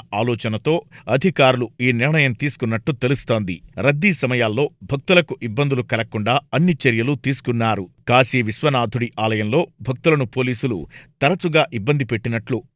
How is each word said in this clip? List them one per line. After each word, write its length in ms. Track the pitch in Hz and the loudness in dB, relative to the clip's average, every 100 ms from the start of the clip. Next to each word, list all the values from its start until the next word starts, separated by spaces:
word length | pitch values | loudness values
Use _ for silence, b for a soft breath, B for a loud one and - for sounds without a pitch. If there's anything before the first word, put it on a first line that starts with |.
| - 104 | -4 -2
ఆలోచనతో 580 | 120 117 117 107 151 170 - B - | -2 -2 -4 -4 0 -2 -4 B -2
అధికారులు 580 | 131 190 147 135 127 117 - | 0 2 4 4 4 -2 -2
ఈ 100 | 127 | 0
నిర్ణయం 420 | 117 135 160 135 | 0 2 2 2
తీసుకున్నట్టు 580 | 117 143 - 117 113 - | 0 -4 -2 -2 -2 -4
తెలుస్తోంది. 720 | 135 123 139 - 113 95 85 - - | -2 0 0 0 -2 -2 -6 -10 -2
రద్దీ 340 | 123 147 202 | 0 2 0
సమయాల్లో 580 | 165 123 123 113 107 147 - 95 | 0 0 0 0 0 -2 -4 -8
భక్తులకు 460 | 139 - 175 - - | -4 2 2 2 -4
ఇబ్బందులు 380 | 120 104 143 127 | -6 -2 0 0
కలగకుండా 540 | 117 113 117 110 104 135 - | -2 -2 -2 -4 0 0 0
అన్ని 220 | 127 180 156 131 | 2 2 2 2
చర్యలు 280 | 113 120 143 | 2 0 -2
తీసుకున్నారు. 720 | 135 135 - 117 113 101 90 _ - | -2 -4 -2 0 0 -2 -6 _ 2
కాశీ 320 | 123 127 127 | 2 4 0
విశ్వనాథుడి 680 | 110 104 151 131 117 120 120 - | -2 -2 -2 0 -2 -4 -6 -2
ఆలయంలో 480 | 110 110 107 139 - _ | -2 0 0 0 -2 _
భక్తులను 440 | 117 127 160 151 123 | -8 -2 0 0 0
పోలీసులు 640 | 131 127 120 135 95 71 B B _ | -2 -4 -2 -4 -4 -8 B B _
తరచుగా 440 | 139 180 180 156 143 | 0 0 0 0 0
ఇబ్బంది 320 | 117 104 147 123 | -2 -2 -2 -2
పెట్టినట్లు 580 | 113 123 117 113 120 - | -4 -4 -6 -4 -6 -6